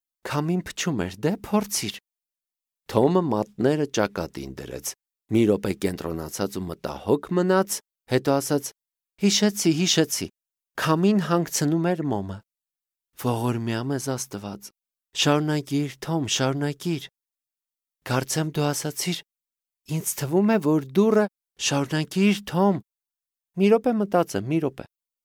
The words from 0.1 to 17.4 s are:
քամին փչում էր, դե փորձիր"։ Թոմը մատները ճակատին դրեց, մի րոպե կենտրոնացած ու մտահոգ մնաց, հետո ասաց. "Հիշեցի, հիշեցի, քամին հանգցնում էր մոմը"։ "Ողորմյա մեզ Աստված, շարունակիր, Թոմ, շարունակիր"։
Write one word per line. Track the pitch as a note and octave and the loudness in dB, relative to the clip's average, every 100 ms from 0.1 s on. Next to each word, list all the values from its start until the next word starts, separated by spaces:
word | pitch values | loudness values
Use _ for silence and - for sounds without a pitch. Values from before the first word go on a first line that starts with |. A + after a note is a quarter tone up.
| _ | _
քամին | - D3 D#3 F3+ | -6 -2 0 -2
փչում | - - F3+ A#2+ | -4 -6 -4 -2
էր, | F2+ | -4
դե | F#2 C#3+ G3+ | -2 -4 -4
փորձիր"։ | - G#3+ G#3 - G#2+ - _ _ _ _ _ _ _ _ - | -2 -2 0 -4 -6 -10 _ _ _ _ _ _ _ _ -2
Թոմը | A2+ C#3 F#3 | 2 4 4
մատները | D#3+ G#2+ G#2+ - B2 D#3 C#3 | 2 0 -2 0 0 2 0
ճակատին | A#2 G2+ G2 D#2+ C#2 C2+ | 0 -2 -2 -8 -8 -12
դրեց, | C2+ C2+ C2 - - _ _ - | -12 -12 -10 -10 -12 _ _ 0
մի | A2+ | 2
րոպե | A2 G2 G2+ | 4 2 0
կենտրոնացած | F2+ F#2+ F2 E2 E2 D#2 - G2 G2 | -2 -2 -4 -6 -6 -8 -6 -6 -4
ու | |
մտահոգ | F2+ E2 D#2 C#2+ G2 D3 - | -8 -8 -8 -6 0 0 2
մնաց, | F3+ F3+ F#3 G3 - _ _ - | 0 2 2 2 -4 _ _ -2
հետո | B2+ C3+ | 0 2
ասաց. | C#3 - C#3+ - - _ _ _ - | 0 2 -2 -2 -16 _ _ _ 0
"Հիշեցի, | G3+ G3+ G#3 G3+ E3+ | 2 4 2 2 2
հիշեցի, | D3+ F3+ - D3+ - G2 _ _ _ _ - | 2 2 2 2 -2 -8 _ _ _ _ -4
քամին | D#3 D#3+ G3 G#3 | 0 4 4 4
հանգցնում | D#3 F3 D#3+ - D3 E3 E3+ | 2 0 0 -2 0 2 0
էր | F3 | 0
մոմը"։ | D3 G#2 F#2+ G2 _ _ _ _ _ _ _ - | -2 -2 -4 -10 _ _ _ _ _ _ _ -6
"Ողորմյա | B2 A2+ A#2+ A#2 A2+ A2+ | -2 0 -2 -2 -2 -4
մեզ | C3 C#3 C3+ | -4 -4 -4
Աստված, | B2 - G2+ G2+ - - _ _ _ _ | -6 -8 -10 -10 -12 -16 _ _ _ _
շարունակիր, | - D3+ D3 D3+ D3+ C#3 C#3 C#3+ - | -2 2 2 2 -2 -2 -4 -4 -6
Թոմ, | - E3 A#2 | -6 -4 -2
շարունակիր"։ | - C3 C#3 D3 C#3+ F3 D3+ - _ _ _ | 0 0 0 -4 -4 -6 -6 -8 _ _ _